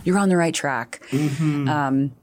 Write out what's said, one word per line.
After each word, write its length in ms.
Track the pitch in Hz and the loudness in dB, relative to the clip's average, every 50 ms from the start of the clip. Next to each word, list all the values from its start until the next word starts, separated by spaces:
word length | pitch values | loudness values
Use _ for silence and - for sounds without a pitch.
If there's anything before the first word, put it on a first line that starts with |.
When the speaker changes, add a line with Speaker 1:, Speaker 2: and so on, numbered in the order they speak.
| - | -2
Speaker 1:
"You're 120 | 165 180 202 | 0 0 2
on 120 | 202 190 | 2 4
the 60 | 180 175 | 4 4
right 160 | 170 165 160 | 2 2 0
track." 480 | - - 147 131 117 120 - - - - - | -2 -2 -2 -2 -2 -4 -8 -12 -18 -10 -6
Speaker 2:
Mm-hmm. 580 | - 139 151 147 135 139 160 151 147 143 143 135 | -2 -2 0 0 -2 0 0 0 0 0 0 0
Speaker 1:
Um, 440 | 151 147 143 135 135 135 139 139 127 - | 0 0 0 0 0 0 0 -2 -4 -10